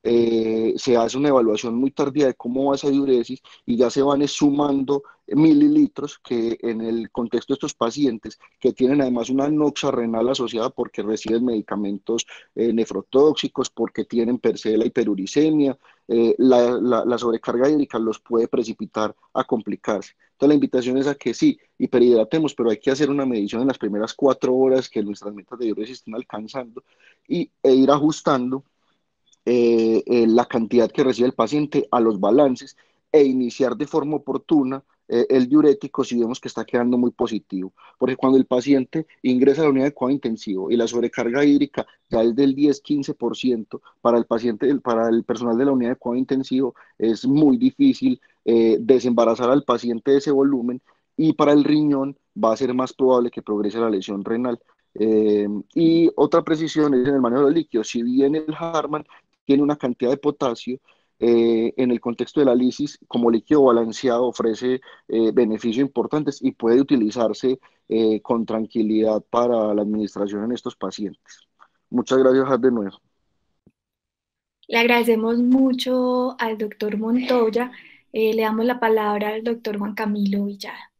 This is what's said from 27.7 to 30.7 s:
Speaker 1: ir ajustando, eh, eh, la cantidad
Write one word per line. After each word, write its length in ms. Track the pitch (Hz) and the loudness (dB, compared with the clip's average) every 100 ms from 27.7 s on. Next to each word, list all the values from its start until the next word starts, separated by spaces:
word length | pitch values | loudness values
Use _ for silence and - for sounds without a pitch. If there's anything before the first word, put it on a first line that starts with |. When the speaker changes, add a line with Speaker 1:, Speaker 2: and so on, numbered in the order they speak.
Speaker 1:
ir 180 | 131 135 | 6 6
ajustando, 720 | 143 151 156 - 135 123 135 _ _ _ _ _ _ _ _ - | 4 2 0 -2 -2 -2 -8 _ _ _ _ _ _ _ _ 0
eh, 540 | 123 117 117 113 110 - | 2 4 2 2 0 0
eh, 220 | 120 113 | 2 4
la 180 | 113 120 | 2 2
cantidad 460 | 123 110 | -4 0